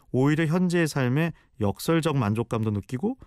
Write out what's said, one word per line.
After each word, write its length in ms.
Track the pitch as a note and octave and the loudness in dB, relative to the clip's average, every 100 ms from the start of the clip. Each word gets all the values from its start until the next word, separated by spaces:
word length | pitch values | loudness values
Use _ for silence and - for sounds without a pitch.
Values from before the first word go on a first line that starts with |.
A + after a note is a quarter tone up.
| _ | _
오히려 340 | B2 C3+ D3+ D#3+ | 0 2 2 0
현재의 420 | F3 F3+ F3 D#3+ | 0 0 2 0
삶에 460 | C#3+ B2 C3 E3+ D3 _ _ | 0 0 0 -2 -4 _ _
역설적 560 | G2+ - - E3 D#3 C#3 | -4 -2 0 0 2 0
만족감도 560 | G#2+ G#2+ A#2 A2+ A2 | 0 0 -2 -2 -2
느끼고 460 | G#2 - B2+ G3 C4 | -2 -4 -6 -6 -6